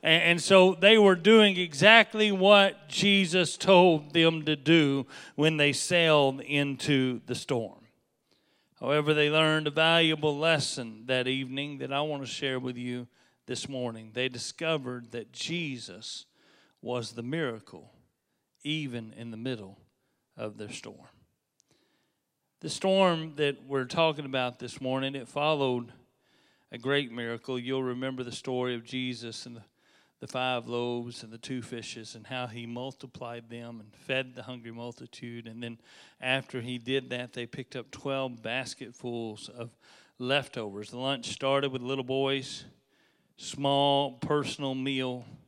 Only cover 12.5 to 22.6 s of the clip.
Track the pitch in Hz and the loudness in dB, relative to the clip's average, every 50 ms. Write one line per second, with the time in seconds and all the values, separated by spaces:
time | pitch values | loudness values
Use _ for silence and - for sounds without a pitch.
12.5 | 131 127 127 127 123 120 123 123 123 123 123 120 _ _ _ _ _ _ _ - | -4 -4 -4 -6 -8 -8 -8 -8 -8 -8 -10 -12 _ _ _ _ _ _ _ -10
13.5 | 127 120 - - 135 127 123 120 113 113 110 110 110 123 127 131 127 120 - - | -8 -8 -8 -8 -8 -6 -6 -6 -8 -10 -16 -12 -6 -4 -4 -4 -6 -8 -12 -12
14.5 | - - 165 160 160 151 131 123 123 123 117 113 - 120 110 _ - - - - | -10 -6 -4 -2 -2 -2 -4 -6 -10 -10 -12 -12 -12 -12 -12 _ -12 -10 -8 -6
15.5 | 165 175 170 147 131 120 107 - 87 101 113 - - - - _ _ _ _ _ | -6 -6 -6 -6 -8 -10 -12 -16 -16 -16 -14 -14 -14 -14 -16 _ _ _ _ _
16.5 | _ _ _ _ _ _ - 117 123 123 117 107 - 117 117 123 147 165 156 127 | _ _ _ _ _ _ -8 -6 -6 -6 -6 -8 -10 -10 -8 -6 -4 -4 -4 -4
17.5 | 113 110 _ - - 80 - - _ _ _ _ _ _ _ _ _ _ _ _ | -6 -8 _ -18 -20 -20 -20 -20 _ _ _ _ _ _ _ _ _ _ _ _
18.5 | _ _ _ 147 151 160 147 135 120 120 110 110 - - 117 117 113 110 117 131 | _ _ _ -6 -4 -4 -6 -6 -8 -10 -12 -12 -14 -14 -14 -12 -12 -8 -8 -8
19.5 | 127 110 101 95 98 _ _ _ _ _ _ _ _ _ _ _ _ - 113 110 | -8 -8 -10 -18 -20 _ _ _ _ _ _ _ _ _ _ _ _ -10 -10 -10
20.5 | 107 110 107 107 120 - - - - - - - _ _ _ _ _ _ _ _ | -10 -10 -14 -12 -12 -14 -14 -16 -18 -18 -20 -20 _ _ _ _ _ _ _ _
21.5 | _ _ _ _ _ _ _ _ _ _ _ _ _ _ _ _ _ _ _ _ | _ _ _ _ _ _ _ _ _ _ _ _ _ _ _ _ _ _ _ _
22.5 | _ _ | _ _